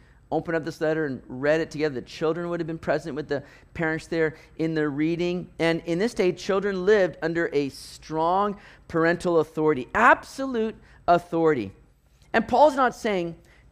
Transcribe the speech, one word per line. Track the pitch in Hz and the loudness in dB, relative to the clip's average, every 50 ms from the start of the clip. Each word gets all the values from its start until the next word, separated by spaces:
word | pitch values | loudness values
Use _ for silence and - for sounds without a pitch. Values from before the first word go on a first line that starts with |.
| - _ - _ _ - | -20 _ -20 _ _ -4
opened | - 160 160 175 165 | -4 -4 -2 -2 -4
up | 165 139 | -4 -4
this | 160 156 - | -6 -6 -2
letter | 165 156 156 160 156 | -2 -2 0 0 -2
and | 143 127 - - - | -4 -6 -8 -10 -12
read | 127 127 135 147 156 160 | -10 -2 0 2 2 2
it | 160 151 | 0 -4
together. | - 147 151 151 131 | -4 -2 -2 -2 -2
The | 120 | -4
children | - - - - 165 156 156 175 175 175 | -10 -10 -8 -4 -2 -2 -2 -2 -4 -4
would | 170 170 | -4 -4
have | 170 | -6
been | 170 160 160 | -6 -8 -6
present | - 180 147 156 156 165 127 | -2 -2 -2 -2 -2 -6 -8
with | 151 143 - | -8 -6 -4
the | 147 131 131 - - - - - - | -4 -6 -6 -10 -20 -20 -20 -14 -6
parents | - 165 156 160 156 - - | -4 -2 -2 -2 -4 -6 -4
there | 175 165 160 156 156 - - - - - | -2 0 0 0 -2 -6 -20 -16 -6 -4
in | 160 165 160 | -4 -2 0
their | 156 151 151 | 0 -2 -2
reading. | 135 143 156 165 170 165 175 175 175 180 - - - - | -2 -2 -2 -2 0 -2 -2 -2 -2 -4 -8 -10 -6 -2
And | 160 165 165 165 - | 0 0 0 0 -2
in | 170 165 175 | -4 -2 -2
this | 208 240 | -2 -2
day, | - - 185 180 | 0 0 0 0
children | 160 - - - 190 202 196 202 196 185 180 | 0 -2 -2 -2 -2 0 0 -2 -4 0 4
lived | 196 220 208 185 165 - - | 4 4 4 4 2 -2 -4
under | 156 165 165 170 170 - | -4 -2 -2 -2 -2 0
a | - 143 143 135 | 0 -2 -2 -2
strong | - - - - - - - - 156 160 160 170 185 196 208 208 196 - - - - - - - | -6 -12 -18 -20 -20 -18 -12 -8 -4 -2 0 2 2 2 0 0 -4 -6 -14 -20 -20 -20 -14 -4
parental | - 160 165 165 175 170 - 180 170 160 | 0 2 2 2 2 0 0 2 2 2
authority, | 151 - - 156 156 156 156 127 120 - - | 2 0 -2 0 2 2 2 0 -2 -4 0
absolute | 202 233 277 320 320 - - - - 269 269 247 226 220 226 - - - - - - - | 4 6 6 6 4 0 -14 -10 -8 -6 -4 -2 -2 -2 -2 -4 -10 -20 -20 -18 -4 2
authority. | - 175 170 - - 170 165 165 156 151 123 101 98 - - - _ _ _ _ _ _ _ _ - | 4 4 4 4 -2 -2 2 2 2 2 2 -2 -6 -10 -18 -20 _ _ _ _ _ _ _ _ -2
And | - 226 220 - | -2 -2 0 2
Paul's | 247 240 285 311 269 | 4 6 6 6 6
not | 277 254 233 - | 4 0 0 0
saying | - - 220 202 180 170 170 165 - - - - _ _ - | -2 -2 -2 0 0 -2 -4 -8 -12 -20 -20 -20 _ _ -20